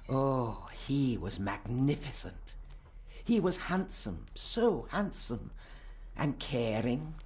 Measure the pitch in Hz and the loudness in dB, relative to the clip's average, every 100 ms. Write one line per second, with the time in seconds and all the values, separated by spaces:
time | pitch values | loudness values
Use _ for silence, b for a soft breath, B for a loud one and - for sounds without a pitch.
0 | - 135 135 131 117 - - - - 139 | 2 4 4 4 2 -2 -8 -10 0 4
1 | 131 107 85 87 98 98 107 120 139 151 | 4 2 -2 -2 -2 -2 -2 2 4 4
2 | 147 - 90 - - - - B B B | -2 -6 -6 -8 -12 -12 -12 B B B
3 | B B - 233 180 180 - 185 190 - | B B 4 6 6 2 2 0 0 -4
4 | 110 85 - - - - 233 151 113 190 | -4 -4 -8 -10 -4 4 4 4 0 0
5 | 202 - - 107 - - B B B B | 0 -2 -4 -4 -4 -12 B B B B
6 | B - 147 127 - 131 113 107 120 127 | B 0 0 0 -2 2 2 2 2 0
7 | 156 - | -2 -10